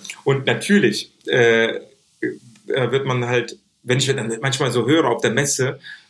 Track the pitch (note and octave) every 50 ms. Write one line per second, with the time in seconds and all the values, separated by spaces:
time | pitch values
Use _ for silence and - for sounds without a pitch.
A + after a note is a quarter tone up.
0 | - - - - - C#3+ C#3 B2+ B2+ - - - - - G3+ G3+ D3+ G#2+ G2+ -
1 | - - _ _ _ - C#3 C3 A#2 A#2 A2+ A2+ A2+ A2 - - - - _ _
2 | _ _ _ _ A2 - - - - - - - _ - - C3+ B2 A2+ C3 C3+
3 | C#3 C3+ B2 B2 B2 A#2+ B2 A#2+ A#2+ - - - _ _ _ _ _ A#2+ B2+ C#3
4 | C3 - - G#2 G#2+ A2+ - - C3+ C3+ B2+ - C#3+ B2 B2 B2 G#2+ B2 D#3 E3
5 | C#3+ B2 A#2 - - A2+ A2 C3+ C#3+ C#3+ - - B2+ - - - - - - -
6 | _ _